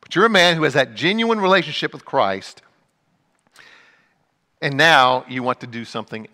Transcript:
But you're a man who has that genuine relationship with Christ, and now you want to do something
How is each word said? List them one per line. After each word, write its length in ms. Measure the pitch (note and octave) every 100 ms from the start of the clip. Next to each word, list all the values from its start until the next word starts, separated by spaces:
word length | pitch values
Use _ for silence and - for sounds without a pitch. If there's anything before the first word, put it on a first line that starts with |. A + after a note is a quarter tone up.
But 160 | - D#3+
you're 100 | A3
a 40 |
man 260 | G3+ F3 E3
who 80 |
has 100 | D3+
that 220 | C#3 B2+ G#2
genuine 440 | D#3+ G#3+ A3+ A3+
relationship 520 | F#3+ F#3+ D3+ C#3+ D3+
with 120 | C#3+
Christ, 580 | - C#3 G#2 G2 - - _ _ _ _ _ _ _ _ _ _ - _ _ _ _ _ _ _ _ _
and 160 | D3+ C#3
now 480 | D#3+ D3+ B2+ B2+ -
you 160 | B2
want 160 | B2 B2
to 80 | C3
do 160 | A#2
something 420 | A2+ A#2 G#2+ A2 G#2+